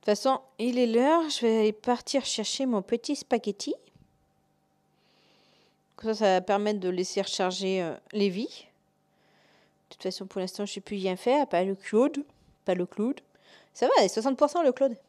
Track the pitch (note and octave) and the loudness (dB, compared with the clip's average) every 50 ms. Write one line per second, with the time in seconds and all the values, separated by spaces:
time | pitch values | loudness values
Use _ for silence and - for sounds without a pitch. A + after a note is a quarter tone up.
0 | _ - G#3 G3+ - C4+ C4 B3+ - _ _ _ A3 B3 A#3+ B3 B3 A#3 A3 A#3 | _ 0 0 2 2 0 0 0 -2 _ _ _ -4 -2 2 2 2 4 4 4
1 | B3 C#4+ D#4+ E4+ E4 D#4 C#4+ - A#3+ A3+ A3 A3 A3 G#3+ G#3+ G#3+ - - B3 A#3+ | 4 4 4 4 2 0 -4 0 2 2 4 4 4 2 0 0 0 -2 -2 -2
2 | - - - C#4 B3 - - - G#3+ - - - C4+ C4 A#3 G3+ F#3 - A#3 A#3 | -2 -4 -4 -2 -2 -2 -4 -4 -4 -6 -4 -4 -2 0 0 -2 0 -2 -4 -4
3 | - - - - - _ B3+ A#3 - G#3 G3 _ - C#4+ E4 - _ _ _ _ | -2 -4 -6 -6 -2 _ -2 -2 0 -4 -6 _ -6 -8 -8 -8 _ _ _ _
4 | _ _ _ _ _ _ _ _ _ _ _ _ _ _ _ _ _ _ _ _ | _ _ _ _ _ _ _ _ _ _ _ _ _ _ _ _ _ _ _ _
5 | _ _ _ _ _ _ _ _ _ _ _ _ _ _ _ _ _ _ _ - | _ _ _ _ _ _ _ _ _ _ _ _ _ _ _ _ _ _ _ -10
6 | - A3 A3 G#3 A3 G3+ F#3+ F3+ F3+ - G3+ G3+ G#3 G#3 G#3+ G3+ F#3 F#3 F3+ F3+ | -4 -4 -2 2 4 4 4 4 2 2 0 0 2 0 -2 -2 -2 -2 -2 -2
7 | F#3 - - G3+ G3 - - - F#3+ F#3 F#3 F#3 G3 F#3+ F#3+ F#3+ F3 E3 D3 - | -4 -2 -2 -4 -4 -2 -2 -2 -2 -2 -2 -2 -2 -2 -2 -2 -2 -4 -6 -8
8 | _ _ - G#3+ G3+ G3+ F3+ F#3+ A#3+ - - - - _ _ _ _ _ _ _ | _ _ -2 0 0 0 0 -2 -8 -8 -10 -14 -20 _ _ _ _ _ _ _
9 | _ _ _ _ _ _ _ _ _ _ _ _ _ _ _ _ _ _ - _ | _ _ _ _ _ _ _ _ _ _ _ _ _ _ _ _ _ _ -20 _
10 | - F#3 F#3 - G3 F#3+ - G3 F#3 F#3 - - G#3 G3+ - G3+ F#3+ - G#3+ G3 | -8 -8 -8 -8 -12 -10 -8 -6 -6 -6 -6 -8 -8 -8 -8 -12 -10 -8 -8 -4
11 | F#3 F#3+ F#3 F3+ - A#3+ C4 D4 C#4+ - - E3+ F#3 G3 G3 F#3+ - - - G#3+ | -2 -4 -4 -2 0 2 2 2 2 2 0 0 0 0 -4 -6 -8 0 2 2
12 | B3 D4 D#4 C#4 C#4+ _ _ _ _ _ _ _ _ - F#3 - F3 F3+ - - | 2 4 0 -4 -10 _ _ _ _ _ _ _ _ -4 -2 -2 -2 -6 -4 -4
13 | G#3 A#3+ C#4 - _ _ _ _ _ _ - - _ _ _ - - C4+ C5+ - | -4 -4 -4 -6 _ _ _ _ _ _ -20 -20 _ _ _ -2 0 4 6 6
14 | G#3+ F#4 - A3 A3 C4+ C4+ - D4 C#4+ - F4 E4+ C#4 B3 - C4+ C4+ A#3 - | 4 4 2 0 -2 -2 2 2 2 2 2 2 2 2 2 2 0 0 0 -4
15 | _ | _